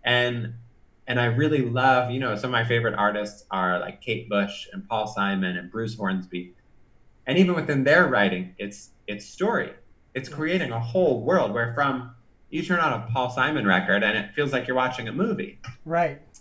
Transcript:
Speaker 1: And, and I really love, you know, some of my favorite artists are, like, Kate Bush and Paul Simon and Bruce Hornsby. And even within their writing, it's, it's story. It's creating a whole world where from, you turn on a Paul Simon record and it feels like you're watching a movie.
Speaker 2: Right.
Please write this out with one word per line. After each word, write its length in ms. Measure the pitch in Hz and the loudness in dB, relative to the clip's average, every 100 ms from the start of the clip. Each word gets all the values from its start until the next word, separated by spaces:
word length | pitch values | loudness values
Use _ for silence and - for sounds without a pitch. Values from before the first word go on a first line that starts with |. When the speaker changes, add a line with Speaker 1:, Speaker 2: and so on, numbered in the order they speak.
Speaker 1:
And, 520 | 123 123 123 120 117 - - _ _ _ - | 0 2 2 -2 -6 -10 -18 _ _ _ -4
and 120 | 123 | 0
I 80 | 120 | 2
really 360 | 117 151 147 | 2 2 2
love, 480 | 120 120 131 127 123 | 0 2 4 4 2
you 80 | 123 | -2
know, 160 | 127 104 | -2 -2
some 140 | 127 | -2
of 20 | |
my 120 | 120 | 0
favorite 300 | 113 117 113 | 2 2 2
artists 500 | 101 104 104 104 - - | 2 2 0 -4 -8 -6
are, 280 | 95 90 90 | -2 0 0
like, 240 | 104 - | -4 -8
Kate 260 | - 90 - | -6 -6 -2
Bush 380 | 101 101 - - | 0 0 -4 -12
and 140 | 95 - | -12 -6
Paul 180 | 110 107 | -4 -4
Simon 500 | - 98 95 92 90 | -2 0 0 -2 -4
and 140 | - | -6
Bruce 260 | 113 110 - | -6 -6 -4
Hornsby. 580 | 98 95 90 90 90 - _ - - _ _ _ - | -4 -4 -4 -10 -12 -16 _ -20 -20 _ _ _ 0
And 120 | 165 | 4
even 160 | 185 | 4
within 300 | 175 147 139 | 2 0 2
their 220 | 135 165 165 | 6 6 6
writing, 480 | 120 101 90 92 - | 4 2 0 -6 -10
it's, 320 | 101 - - _ - | -12 -12 -20 _ -12
it's 180 | 104 | -12
story. 480 | - - 196 196 - - - _ _ | -12 -4 -2 -2 -4 -10 -20 _ _
It's 140 | 131 - | -10 -10
creating 420 | 147 156 185 139 | -6 -2 -2 -2
a 100 | 117 | -4
whole 420 | 117 185 175 117 | -2 2 2 2
world 300 | 120 180 110 | 2 2 2
where 200 | 117 117 | 0 -2
from, 400 | 139 139 127 123 - _ _ - | 0 0 -2 -8 -16 _ _ -10
you 120 | 156 | -6
turn 180 | - 180 | 0 2
on 120 | 156 | 2
a 140 | 120 117 | 0 -2
Paul 200 | 123 - | -2 -2
Simon 360 | - 135 151 104 | 0 0 2 2
record 360 | 92 95 101 | 2 4 2
and 160 | 107 107 | 2 0
it 160 | 101 | -2
feels 180 | - 143 | -2 0
like 140 | 127 120 | 0 0
you're 100 | 127 | 0
watching 320 | 127 - 117 | 0 -2 -6
a 40 | |
movie. 480 | 127 226 202 - - - - 160 | -2 -2 -2 -6 -12 -16 -14 -4
Speaker 2:
Right. 340 | 170 165 139 - - | 0 0 -2 -18 -12